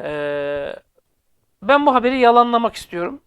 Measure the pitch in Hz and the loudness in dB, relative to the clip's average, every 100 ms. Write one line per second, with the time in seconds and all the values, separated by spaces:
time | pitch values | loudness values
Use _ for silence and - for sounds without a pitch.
0 | 147 147 147 147 143 143 143 - _ _ | -10 -6 -6 -6 -6 -6 -8 -12 _ _
1 | _ _ _ _ _ _ 202 285 294 254 | _ _ _ _ _ _ 0 2 4 2
2 | 240 262 233 240 240 233 233 - - 175 | 0 2 4 6 4 0 -2 -6 -12 -8
3 | 175 277 | -8 -10